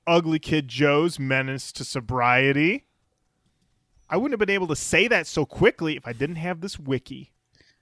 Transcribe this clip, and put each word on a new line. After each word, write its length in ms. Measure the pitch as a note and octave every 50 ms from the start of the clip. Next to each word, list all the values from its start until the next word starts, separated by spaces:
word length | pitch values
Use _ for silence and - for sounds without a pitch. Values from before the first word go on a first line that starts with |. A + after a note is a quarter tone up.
| -
Ugly 320 | E3+ E3+ E3+ E3 D#3+ D#3+ D#3
Kid 300 | - - D#3+ D#3 C#3 A#2+
Joe's 500 | A#2 C3 D3 C#3+ C#3+ D3 E3 E3+ - C#3+
Menace 540 | C3+ C3 C3+ C3+ C3 C3 C3+ C3 - -
to 120 | - - C3+
Sobriety." 1000 | - - C3+ A2+ A2 B2+ B2 A#2+ B2 B2 B2+ C3+ C#3 C#3 C#3+ D#3 F3+ A#3 C#4 _ _ _ _ _ _ _ _ _ _ _ _ _ _ _ _ _ _ _ _ _ _ _ _ _ -
I 80 | D#3
wouldn't 160 | F#3+ B3+ D4
have 140 | B3+ G#3 G#3+
been 80 | F#3+ G3
able 140 | G3 F#3 D#3+
to 80 | C#3+
say 320 | - - - D#3+ E3 G#3+ A#3+
that 180 | A#3 F3+ D#3
so 180 | - - D#3+ C#3
quickly 520 | - - - - B3 - - E3+ D#3 D3+
if 100 | C3+ -
I 60 | A#2
didn't 240 | A#2+ A2+ C3+ D#3 F3
have 240 | D#3+ D#3+ F3+ F3+ D#3+
this 180 | F#3 G3+ - -
wiki. 540 | D3 C3+ C3+ A#2+ - - C3 C3 C3+ - _ _ _ _ _ _ _ _ _ _